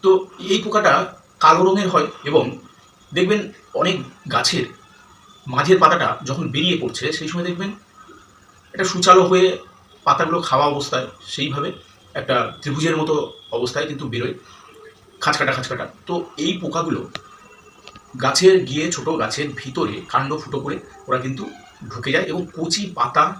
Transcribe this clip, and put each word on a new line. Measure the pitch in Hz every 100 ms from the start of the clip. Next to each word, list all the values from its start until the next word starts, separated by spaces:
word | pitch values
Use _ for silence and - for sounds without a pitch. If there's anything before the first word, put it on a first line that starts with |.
তো | 190 185 - - -
এই | 196
পোকাটা | 220 214 - - - - _ _
কালো | 165 165
রঙের | 185 196 185
হয়, | 160 147 - 143
এবং | - - - - - - _ _
দেখবেন | 151 185 214 - - -
অনেক | - 180 143 127 - -
গাছের | - - 160 123 - - - - - _ - -
মাঝের | 127 143 185
পাতাটা | 165 170 135 - -
যখন | 135 135
বেরিয়ে | 135 175 170
পড়ছে, | - - 135
সেই | - 156
সময় | 175 175
দেখবেন | 175 196 214 _ - - - - _ _ _ _
এটা | - 185
সূচালো | 185 180 190 180
হয়ে | 185 185 - - - _ - -
পাতাগুলো | - 160 170
খাওয়া | - 135 143
অবস্থায় | 143 139 127 127 - -
সেইভাবে | - 135 135 - - - _ _ -
একটা | 127 127 110 -
ত্রিভুজের | 147 139 160 156
মতো | 151 151 - - -
অবস্থায় | 117 127 147 156
কিন্তু | 135 143
বেরোয়, | 117 127 - - - - - - - - -
খাঁচকাটা | - - 135 131
খাঁচকাটা। | 131 127 - - -
তো | 175 - -
এই | 160 180
পোকাগুলো | 170 165 165 95 - - - - - - - - - - - 127
গাছের | 135 135 185 185 127
গিয়ে | 143 170
ছোট | 156 131 160
গাছের | 110 - 147 -
ভিতরে | 131 127 110 101 87
কাণ্ড | 123 139 151
ফুটো | 143 139
করে | - - - - -
ওরা | 127
কিন্তু | 131 131 - - - - 110
ঢুকে | 113 135
যায়, | 156 190
এবং | 160 -
কচি | 160 170 208 196 -
পাতা | - 151 156 -